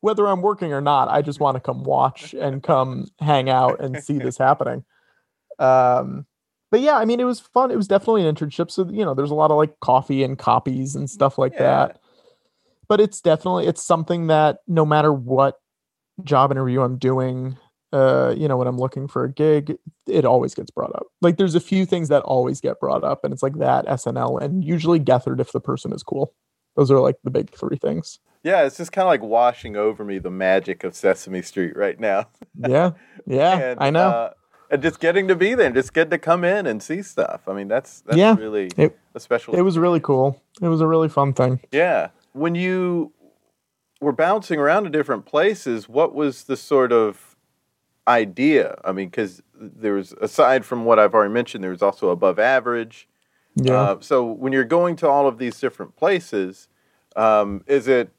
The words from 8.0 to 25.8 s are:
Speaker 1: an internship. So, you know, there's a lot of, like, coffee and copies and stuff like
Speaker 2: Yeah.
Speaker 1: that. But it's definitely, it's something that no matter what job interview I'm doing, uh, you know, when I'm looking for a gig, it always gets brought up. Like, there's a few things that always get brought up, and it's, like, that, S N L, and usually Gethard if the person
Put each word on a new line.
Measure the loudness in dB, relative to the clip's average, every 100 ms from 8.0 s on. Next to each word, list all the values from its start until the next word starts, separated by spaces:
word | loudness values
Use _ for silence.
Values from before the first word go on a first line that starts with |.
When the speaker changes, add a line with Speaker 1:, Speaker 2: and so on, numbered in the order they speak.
| 2 2 2
Speaker 1:
an | -2
internship. | -6 -4 -6
So, | -4 -4
you | -2 -4
know, |
there's | -2 -2
a | 2
lot | 4
of, | 4
like, | 2 _
coffee | 2 2 2 -2
and | -2 -2
copies | 0 0 0 -6 -6 -8
and | -10
stuff | 0 0 2
like | -2
Speaker 2:
Yeah. | 0
Speaker 1:
that. | 2 2 0 -4 _ _ _ _ _ _ _ _ _
But | 2
it's | 2 0
definitely, | 0 0 0 -2 -2
it's | -4
something | 0 -2 0 -2 2
that | 4 2 0 -2
no | 0 2
matter | 4 2
what | 0 -2 2 0 -2 _ _ _ _ _ -18
job | 0 2 4
interview | 2 -2 0
I'm | -2 0
doing, | 0 0 -2 -4 -8 -12 _ _ _
uh, | 2 4 4 0 0
you | -2
know, | 0
when | -2
I'm | -2
looking | -4 -6 -6
for | -4
a | -4
gig, | 0 2 2 0 -10 -12 _ -2
it | 0 2
always | 2 0 -8
gets | -12
brought | -8 -8 -8
up. | -14 _
Like, | 0 2
there's | 2 0
a |
few | 0 -2 0
things | -2 0
that | 0
always | 2 0 0 -4
get | -6 -4
brought | -2 -2 -2
up, | -4
and | -6
it's, | -4
like, | -6 -2
that, | 0 0 -2
S | -4 -4
N | -4
L, | -4 -4
and | -4 -4 -2
usually | -2 2 0
Gethard | 2 0 0 -4
if | -4
the | -6
person | -6 -8